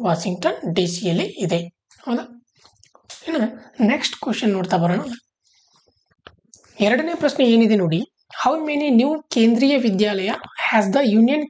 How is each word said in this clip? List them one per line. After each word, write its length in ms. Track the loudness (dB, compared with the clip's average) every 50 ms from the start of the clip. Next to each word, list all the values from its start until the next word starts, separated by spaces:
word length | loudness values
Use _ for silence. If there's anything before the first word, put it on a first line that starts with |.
ವಾಷಿಂಗ್ಟನ್ 720 | -2 -2 -2 -2 -2 -6 -6 -2 -4 -4 -4 -4 -6 -4 -2
ಡಿ 140 | -2 -2
ಸಿಯಲ್ಲಿ 360 | -2 -4 -4 -4 -2 -2 -2 -2
ಇದೆ. 340 | -4 -6 -6 -4 -2 -2 -4 -4 -8 _ _ _ _ _ _
ಹೌದಾ? 420 | -8 -6 -6 -6 -8 -12 -20 -20 _ _ _ _ _ _ _ _ _ _ _ _ _ -20 -20 -16 -10
ಇನ್ನು 440 | -6 -4 -2 -2 -4 -6 -12 -20 -16 _ 0 0
ನೆಕ್ಸ್ಟ್ 280 | 0 0 0 -4 -8 -8
ಕ್ವೆಶ್ಚನ್ 340 | -8 -6 -6 -4 -2 0 0
ನೋಡ್ತಾ 280 | 0 0 -2 0 0
ಬರೋಣ. 240 | 0 0 0 0 -2 -4 -8 -12 -14 _ _ _ _ _ _ _ _ _ _ _ _ _ _ _ _ _ _ _ _ _ -20 _ _ _ _ -20 _ _ _ _ -2
ಎರಡನೇ 360 | 0 0 2 0 -2 -4 -4
ಪ್ರಶ್ನೆ 300 | -2 -2 -2 0 2 4
ಏನಿದೆ 300 | 4 6 6 6 4 4
ನೋಡಿ, 220 | 2 2 0 0 -2 -4 _ _ _ _ _ -10 -2 -2
how 200 | 0 0 0 -4
many 380 | -4 -4 -2 0 4 4 4 4
new 200 | 2 -2 -4 -8 -4
ಕೇಂದ್ರೀಯ 460 | 0 2 4 4 4 4 2 2 2
ವಿದ್ಯಾಲಯ 540 | 2 2 0 0 0 0 0 -2 -4 -4 -4 -6 -8 -10 -16 -10 -6 -4 0 0
has 200 | 0 2 2 2
the 200 | 2 2 4 4
union 280 | 4 4 4 2 0 -2